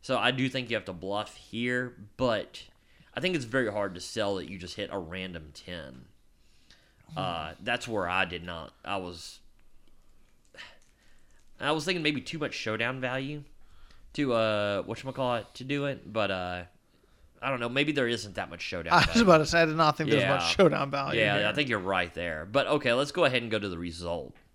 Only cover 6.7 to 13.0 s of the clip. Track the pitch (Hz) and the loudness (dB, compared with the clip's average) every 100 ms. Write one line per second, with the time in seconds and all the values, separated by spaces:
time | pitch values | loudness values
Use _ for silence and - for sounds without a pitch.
6.7 | - _ _ - 82 95 85 78 80 101 | -20 _ _ -12 -6 -4 -4 -6 -10 -4
7.7 | 120 - 110 87 90 95 87 87 85 78 | -4 -2 -2 0 0 0 -4 -8 -10 -12
8.7 | _ - 98 90 85 - - - - - | _ -6 -6 -6 -12 -16 -18 -20 -20 -20
9.7 | - - - - - - _ _ - - | -20 -20 -20 -20 -20 -20 _ _ -20 -20
10.7 | - - _ - - - - - - 135 | -20 -20 _ -20 -20 -20 -20 -20 -4 0
11.7 | 156 147 180 156 147 - 151 143 - - | 0 0 0 2 0 -4 -6 -4 -4 -4
12.7 | 110 117 131 | 0 -2 -2